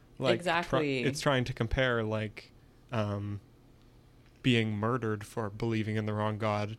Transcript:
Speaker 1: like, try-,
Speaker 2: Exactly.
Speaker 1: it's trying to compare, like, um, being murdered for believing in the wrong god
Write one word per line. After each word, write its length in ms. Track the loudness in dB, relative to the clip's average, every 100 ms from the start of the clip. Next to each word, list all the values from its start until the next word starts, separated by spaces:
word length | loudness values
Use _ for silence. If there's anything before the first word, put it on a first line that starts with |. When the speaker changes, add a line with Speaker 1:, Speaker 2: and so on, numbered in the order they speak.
| -20 -2
Speaker 1:
like, 100 | 0
try-, 60 |
Speaker 2:
Exactly. 680 | 2 2 0 2 0 2 0
Speaker 1:
it's 180 | 0 0
trying 240 | 2 2
to 80 | 2
compare, 480 | -2 -2 2 2 2
like, 500 | 0 -2 -4 -8 -18 -20 -20 -20 -6
um, 480 | -2 -2 -2 -4 -8 -10 -20 -20 -20 -20 -20 -20 -20 -20 -2
being 300 | 2 4 2 0
murdered 480 | 0 0 0 -4
for 240 | -6 -6 -6
believing 460 | -2 0 0 0 0
in 80 | 0
the 60 |
wrong 220 | 0 0 0
god 380 | 0 0 -2